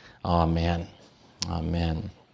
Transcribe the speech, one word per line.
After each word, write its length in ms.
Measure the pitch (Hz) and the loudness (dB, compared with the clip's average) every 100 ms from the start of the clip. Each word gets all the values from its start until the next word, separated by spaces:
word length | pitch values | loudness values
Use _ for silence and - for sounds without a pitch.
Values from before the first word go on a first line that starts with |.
| - - | -20 -8
Amen. 640 | 90 85 82 82 85 85 87 - - _ - - 90 | 0 2 4 2 0 0 -4 -14 -20 _ -20 -10 -6
Amen. 640 | 85 82 85 85 80 98 - _ | -4 -2 0 0 -2 -6 -14 _